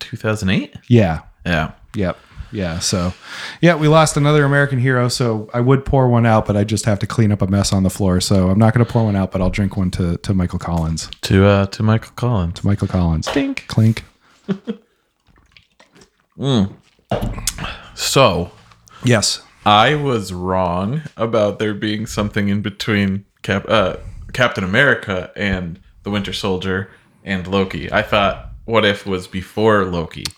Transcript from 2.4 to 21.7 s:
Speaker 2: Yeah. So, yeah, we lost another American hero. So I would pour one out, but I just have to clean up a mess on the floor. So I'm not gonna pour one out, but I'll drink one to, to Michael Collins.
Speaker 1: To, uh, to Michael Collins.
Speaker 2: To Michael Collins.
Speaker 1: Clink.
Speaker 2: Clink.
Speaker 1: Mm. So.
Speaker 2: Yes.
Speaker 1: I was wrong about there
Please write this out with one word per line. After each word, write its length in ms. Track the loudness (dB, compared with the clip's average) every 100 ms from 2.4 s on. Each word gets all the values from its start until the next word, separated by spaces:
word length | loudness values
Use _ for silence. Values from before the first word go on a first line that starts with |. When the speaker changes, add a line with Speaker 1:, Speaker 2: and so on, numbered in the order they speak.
| -12
Speaker 2:
Yeah. 260 | -6 -6 -4
So, 340 | -2 -2 -2 -6 -12 -14 -14 0
yeah, 140 | 2
we 140 | 4 4
lost 280 | 6 4 2
another 280 | 2 4
American 340 | 4 2 2 0
hero. 300 | 0 2 0
So 420 | 0 -2 -2 -4
I 80 | 0
would 240 | 2 2
pour 240 | 2 2 4
one 160 | 4
out, 220 | 4 4 2
but 100 | 0
I 60 |
just 200 | 0 0
have 160 | 0 -2
to 60 | -2
clean 260 | 0 2
up 100 | 2
a 60 | 2
mess 240 | 2 2
on 100 | 2
the 80 | 2
floor. 300 | 0 0 2
So 280 | 2 2 4
I'm 100 | 4
not 140 | 4
gonna 120 | 4
pour 200 | 2 0
one 120 | 0 0
out, 160 | -2
but 80 | -2
I'll 80 | -2
drink 260 | 0 -2 -2
one 140 | -2
to, 240 | -2 -2 -2
to 140 | -2
Michael 260 | 0 -2 -4
Collins. 500 | -4 -2 -2 -4 -8 -8
Speaker 1:
To, 220 | 0 4
uh, 220 | 6 4 0
to 160 | -2
Michael 300 | 0 0 -2
Collins. 460 | -6 -2 0 -2 -2
Speaker 2:
To 60 | -2
Michael 220 | 0 0
Collins. 380 | 0 0 0 -2
Speaker 1:
Clink. 380 | -2 -2 -4 -10
Speaker 2:
Clink. 380 | -8 -6 -6 -8 _ _ _ -8 -8 -8 -14 _ _ _ _ _ _ _ _ _ _ _ _ _ _ _ -8
Speaker 1:
Mm. 340 | -2 0 0 -4 _ _ -8 -6 -4 -6 -6 -6 -10 -14 -16
So. 560 | -10 -2 2 4 2 -4 -10 _ _ _ -4
Speaker 2:
Yes. 380 | 2 2 2 -4 -10 _ 4
Speaker 1:
I 280 | 6 4
was 380 | 2 0 -2 -4
wrong 680 | -6 -2 0 0 0 -2 -4 -8 -6
about 420 | -2 0 0 0
there 160 | -4